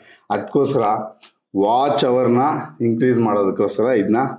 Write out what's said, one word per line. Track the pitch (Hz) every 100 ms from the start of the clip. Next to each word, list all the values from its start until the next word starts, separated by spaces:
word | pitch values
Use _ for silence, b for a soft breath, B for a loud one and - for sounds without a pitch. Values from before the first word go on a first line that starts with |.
| B B B
ಅದಕ್ಕೋಸ್ಕರ | 104 - 143 135 139 104 110 - - B B _ 98
ವಾಚ್ | 101 123 143 143 135
ಅವರ್ನ | 123 123 123 143 - - -
ಇನ್ಕ್ರೀಸ್ | 120 117 127 117
ಮಾಡೋದಕ್ಕೋಸ್ಕರ | 113 101 98 - 98 -
ಇದನ್ನ | 117 120 98 110 -